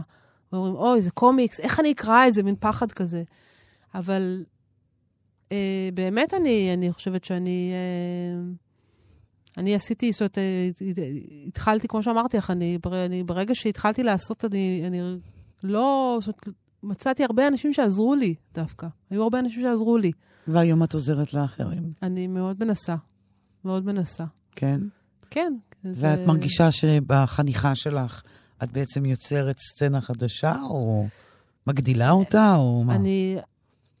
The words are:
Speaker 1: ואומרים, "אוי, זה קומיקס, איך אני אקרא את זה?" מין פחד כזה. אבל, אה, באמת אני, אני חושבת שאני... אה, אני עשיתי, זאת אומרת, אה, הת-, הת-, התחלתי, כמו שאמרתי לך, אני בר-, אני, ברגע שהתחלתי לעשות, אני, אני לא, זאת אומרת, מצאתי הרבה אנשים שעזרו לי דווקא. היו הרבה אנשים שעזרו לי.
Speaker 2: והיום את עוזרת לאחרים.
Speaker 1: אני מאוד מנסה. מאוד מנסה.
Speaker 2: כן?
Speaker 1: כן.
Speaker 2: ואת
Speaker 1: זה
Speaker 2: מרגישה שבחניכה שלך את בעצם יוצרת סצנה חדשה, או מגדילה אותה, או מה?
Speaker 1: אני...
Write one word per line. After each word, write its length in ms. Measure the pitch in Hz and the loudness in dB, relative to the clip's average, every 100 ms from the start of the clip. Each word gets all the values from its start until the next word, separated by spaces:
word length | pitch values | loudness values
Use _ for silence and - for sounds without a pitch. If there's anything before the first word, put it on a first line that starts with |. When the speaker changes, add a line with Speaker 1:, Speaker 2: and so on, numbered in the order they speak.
| 160 _ _ _ _ | -2 _ _ _ _
Speaker 1:
ואומרים, 220 | 185 185 | -6 -4
"אוי, 280 | 185 233 240 | 0 2 2
זה 80 | 180 | 2
קומיקס, 500 | - 247 262 240 - | 4 4 6 2 0
איך 200 | 262 - | -2 2
אני 120 | 302 | 2
אקרא 360 | - 220 233 254 | 0 4 6 6
את 60 | |
זה?" 80 | 208 | 6
מין 120 | 196 202 | 2 0
פחד 320 | 214 214 233 | -2 -2 -4
כזה. 300 | - 180 170 170 _ _ _ _ _ _ | -4 -4 -4 -8 _ _ _ _ _ _
אבל, 500 | 190 175 190 185 185 160 _ _ _ _ _ _ _ _ _ - | -10 -4 -2 -2 -4 -8 _ _ _ _ _ _ _ _ _ -8
אה, 360 | 202 190 190 190 | -4 -2 -2 -2
באמת 400 | 180 185 214 311 | -2 0 0 0
אני, 400 | 381 302 220 185 | 2 2 2 2
אני 180 | 180 180 | 0 0
חושבת 320 | 175 190 185 | -2 -4 -6
שאני... 480 | - 180 180 180 180 | -4 -4 -2 -2 -2
אה, 800 | 180 180 175 175 175 175 175 175 175 _ _ _ _ _ _ _ _ _ - | -4 -4 -4 -6 -6 -6 -6 -8 -12 _ _ _ _ _ _ _ _ _ -6
אני 180 | 190 | -2
עשיתי, 380 | 202 - 220 240 | 0 -2 -2 -2
זאת 80 | 196 | 0
אומרת, 180 | 202 202 | -2 -2
אה, 300 | 190 185 180 | -2 0 -2
הת-, 280 | 170 190 180 | -4 -6 -4
הת-, 40 | 139 143 - 147 160 | -6 -8 -12 -16 -14
התחלתי, 400 | - - 214 240 | -4 0 0 0
כמו 140 | 220 | -2
שאמרתי 340 | 220 226 240 214 | 0 0 0 -2
לך, 140 | 190 | -2
אני 280 | 180 170 175 | -2 -2 -4
בר-, 280 | 175 185 180 | -4 -4 -4
אני, 160 | 180 | -4
ברגע 320 | 175 175 208 | -4 -2 -2
שהתחלתי 480 | 247 214 - 214 220 | -2 -2 -2 0 0
לעשות, 420 | 240 190 - 214 | 0 0 -2 -6
אני, 380 | 226 196 190 185 180 | -4 -2 -2 -2 -4
אני 140 | 180 180 180 - - - _ | -4 -6 -8 -12 -20 -20 _
לא, 560 | 190 208 269 269 262 233 | -4 0 0 0 0 -2
זאת 80 | 196 208 208 | -4 -8 -12
אומרת, 120 | - _ _ | -16 _ _
מצאתי 420 | 202 196 269 262 | -10 -6 -2 0
הרבה 240 | 254 226 285 | 0 2 2
אנשים 240 | 269 294 | 2 0
שעזרו 420 | 285 220 190 233 | 2 2 2 2
לי 200 | 285 214 165 _ | 2 0 -2 _
דווקא. 320 | 170 160 - 165 - - | -8 -8 -8 -14 -14 -8
היו 120 | 202 | -2
הרבה 160 | 220 254 | 0 0
אנשים 240 | 247 226 | -2 -2
שעזרו 340 | 247 233 220 233 | -2 0 2 2
לי. 140 | 180 - _ _ - | 2 -2 _ _ 0
Speaker 2:
והיום 340 | 165 170 160 | 2 4 4
את 100 | 160 | 2
עוזרת 400 | 156 135 147 147 | 0 -2 0 -2
לאחרים. 540 | 143 139 - - 185 165 151 | -2 -4 -4 -6 -6 -8 -8
Speaker 1:
אני 240 | 185 185 185 | -6 -4 -4
מאוד 380 | 185 185 196 | -4 -4 -2
מנסה. 320 | 226 202 - 165 - _ _ _ _ _ | -2 -2 -2 -6 -8 _ _ _ _ _
מאוד 220 | 185 190 196 | -4 -2 -2
מנסה. 380 | 202 165 - 165 - _ - | -2 -4 -6 -10 -12 _ -4
Speaker 2:
כן? 240 | 139 143 202 - _ _ _ | -2 0 -4 -10 _ _ _
Speaker 1:
כן. 220 | 294 349 247 - _ | -4 -2 -4 -10 _
Speaker 2:
ואת 120 | 190 175 | -10 -2
Speaker 1:
זה 280 | 151 180 180 | 0 2 2
Speaker 2:
מרגישה 440 | 156 139 - 165 | 2 2 4 4
שבחניכה 1040 | - 156 151 139 139 131 - 147 107 139 | 4 4 4 4 2 2 0 0 0 0
שלך 480 | 135 151 143 123 - - - _ - | 0 -2 -4 -4 -8 -18 -20 _ -10
את 80 | 123 | -6
בעצם 320 | 131 135 143 139 | -4 -4 -2 0
יוצרת 520 | 127 - 143 135 131 | -2 -2 -2 -2 -2
סצנה 420 | - - 143 139 | -4 0 0 0
חדשה, 560 | 127 117 120 - 156 262 | -2 -4 -4 -2 -2 -2
או 440 | 269 147 113 107 104 - _ _ _ _ - | -4 -2 0 0 0 -6 _ _ _ _ -2
מגדילה 440 | 135 131 120 123 | 0 2 4 6
אותה, 440 | 190 185 214 214 170 | 4 4 6 6 6
או 280 | 127 120 | 4 2
מה? 100 | 120 | 2
Speaker 1:
אני... 420 | 120 196 190 190 190 - _ _ _ _ _ | 2 2 0 0 -4 -8 _ _ _ _ _